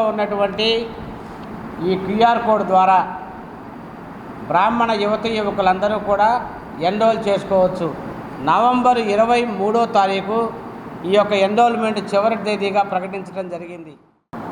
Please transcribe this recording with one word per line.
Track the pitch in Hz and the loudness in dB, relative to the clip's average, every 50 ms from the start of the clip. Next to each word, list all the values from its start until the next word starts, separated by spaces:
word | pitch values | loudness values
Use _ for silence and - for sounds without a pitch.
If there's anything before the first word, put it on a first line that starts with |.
| 226 214 | 4 2
ఉన్నటువంటి | 208 214 208 208 208 202 202 196 185 214 220 226 226 226 233 226 - - - - - - - - - - - - - - - - - - 160 | 0 0 -2 -2 0 0 0 0 0 0 0 0 0 0 -2 -6 -8 -12 -12 -12 -12 -12 -14 -14 -14 -14 -14 -14 -12 -12 -12 -12 -10 -4 -2
ఈ | 185 190 | -2 -2
క్యూఆర్ | 185 190 185 208 214 226 233 233 220 - | -2 -2 -2 0 2 4 4 4 2 2
కోడ్ | 214 220 208 | 2 2 0
ద్వారా | 196 180 190 185 185 185 190 180 170 175 - - - - - - - - - - - - - - - - - - - - - - - - - - - - | 2 2 4 4 6 6 6 4 4 0 -4 -10 -12 -12 -14 -14 -16 -16 -16 -16 -16 -16 -16 -16 -16 -16 -16 -16 -16 -16 -16 -16 -16 -14 -14 -14 -6 0
బ్రాహ్మణ | 147 175 196 220 233 240 233 226 | 2 2 2 2 2 2 2 2
యువతీ | 226 208 202 208 214 214 226 226 | 2 0 2 0 0 0 -2 -2
యువకులందరూ | 226 214 208 202 202 202 190 185 185 190 202 208 214 208 | -2 -2 -2 -2 -2 2 2 2 4 4 2 0 0 -2
కూడా | 196 202 202 196 208 220 240 247 - - - - - - - - | 0 0 2 4 4 4 4 2 -2 -6 -10 -14 -14 -14 -8 -2
ఎన్రోల్ | 156 180 202 214 220 226 226 - - 208 | -2 0 2 4 4 4 2 2 2 0
చేసుకోవచ్చు. | 196 190 - - 196 190 185 180 185 - 175 156 135 - - - - - - - - - 131 | 0 0 0 2 4 4 4 4 2 -2 -4 -4 -4 -6 -10 -10 -10 -12 -12 -12 -10 -4 0
నవంబర్ | 151 165 196 226 247 254 247 240 247 247 240 | 2 2 4 4 4 2 4 4 4 4 4
ఇరవై | 226 208 202 208 226 233 240 240 240 | 2 2 2 2 4 4 4 2 2
మూడో | 233 208 190 196 214 214 233 233 | 0 -2 -2 0 0 2 2 0
తారీఖు | 220 220 202 196 190 196 196 175 185 214 226 233 220 - - - - - - - - - - - | 2 4 2 2 4 2 -2 -2 -2 -2 -2 -2 -2 -4 -8 -12 -12 -14 -14 -14 -14 -12 -8 -2
ఈ | 175 | 2
యొక్క | 196 208 202 208 | 4 4 4 4
ఎన్రోల్‌మెంట్ | 208 196 196 196 208 233 240 240 233 214 220 220 214 208 196 - 202 | 4 2 2 4 4 4 4 4 4 2 0 -2 -2 -2 -4 0 0
చివరి | 196 208 226 226 | 2 2 2 0
తేదీగా | 202 190 214 214 196 202 196 190 202 | 0 -2 -2 -2 0 -2 0 2 0
ప్రకటించడం | 196 196 190 180 185 190 196 196 185 180 - 190 185 180 | 0 2 -2 -4 -4 -4 -8 -8 -10 -8 -8 -8 -8 -8
జరిగింది. | 175 165 175 170 180 170 165 156 143 - _ _ _ _ _ _ - - - - | -8 -10 -10 -12 -14 -14 -16 -18 -20 -20 _ _ _ _ _ _ -14 -12 -10 -6